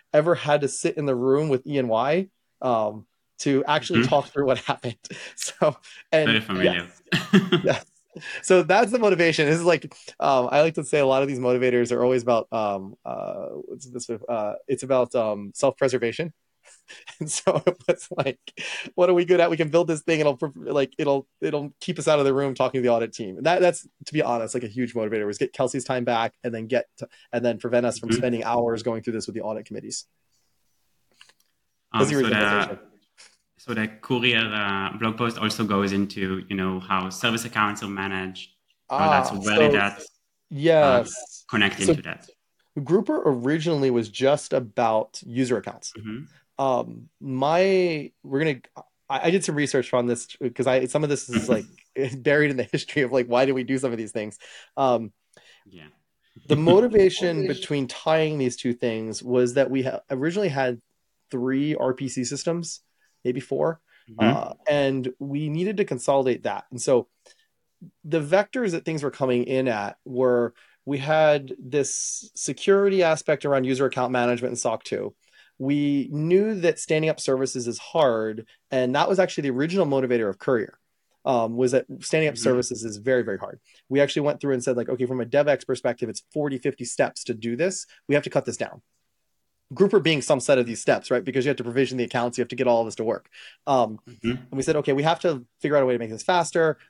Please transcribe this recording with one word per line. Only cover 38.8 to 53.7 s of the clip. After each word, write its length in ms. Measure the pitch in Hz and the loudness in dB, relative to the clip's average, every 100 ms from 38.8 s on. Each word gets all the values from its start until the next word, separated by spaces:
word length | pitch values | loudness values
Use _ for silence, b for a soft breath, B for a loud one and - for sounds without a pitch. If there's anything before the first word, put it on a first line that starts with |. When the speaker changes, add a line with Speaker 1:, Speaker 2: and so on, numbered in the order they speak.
| - | -6
Speaker 2:
how 200 | 135 156 | 0 4
that's 200 | 139 127 | 4 2
Speaker 1:
Ah, 100 | 104 | -2
Speaker 2:
really 220 | 101 107 147 | 0 4 6
Speaker 1:
so, 60 | |
Speaker 2:
that, 260 | 143 101 - | 4 0 -4
uh, 40 | - _ _ _ - | -18 _ _ _ -14
Speaker 1:
yes. 920 | 143 160 156 143 123 113 - - - - | -2 4 6 6 4 2 -8 -16 -20 -4
Speaker 2:
connect 320 | 110 101 98 | 2 2 2
Speaker 1:
So 80 | 95 | 2
Speaker 2:
into 120 | 156 | 2
that. 260 | 82 - - _ _ _ _ 151 | -2 -14 -16 _ _ _ _ -8
Speaker 1:
Grouper 400 | 135 185 226 302 | 0 2 2 0
originally 640 | - 123 127 165 160 151 135 | 2 0 0 -2 0 2 2
was 180 | 120 107 | 2 0
just 440 | 101 131 147 - | 0 2 2 0
about 680 | 143 117 - 113 110 113 - 123 | -2 -2 -2 2 2 -2 -8 -8
user 300 | 120 123 113 | -2 0 -2
accounts. 360 | - 117 - 107 | -4 -12 -16 -14
Speaker 2:
Mm-hmm. 260 | 107 113 156 B B - | -12 -12 -14 B B -4
Speaker 1:
Um, 480 | 135 123 117 117 117 _ | -2 0 -4 -12 -20 _
my, 920 | 143 131 143 170 196 190 175 156 135 _ | -8 -2 2 2 4 2 2 -2 -8 _
we're 160 | 139 139 | -4 -2
gonna, 200 | 160 127 - - - _ - | 0 -2 -8 -20 -20 _ -6
I, 200 | 135 170 | -2 2
I 20 | |
did 140 | 185 | 0
some 100 | - | 0
research 400 | 147 143 139 123 | -2 0 0 0
on 120 | 127 120 | 0 0
this 200 | 120 - - 127 | -2 -6 -8 -6
'cause 120 | - 131 | -2 0
I, 200 | 127 127 | 2 2
some 180 | 151 | -2
of 40 | 151 | -2
this 200 | 143 - | -2 -2
is, 200 | 117 107 | -4 0
Speaker 2:
<laughs> 60 | |
Speaker 1:
like, 100 | 110 - - _ | -2 -4 -16 _
<laughs> 220 | 131 131 131 | -6 -6 -2
buried 340 | 123 147 147 | 2 2 2
in 60 | 131 | 0
the 80 | |
history 380 | 117 147 - 151 | -4 -4 -4 -2
of, 100 | 123 | 0
like, 160 | 131 120 | 0 2
why 180 | 120 135 | 2 2
do 80 | |
we 80 | 131 | 0
do 160 | 123 | -2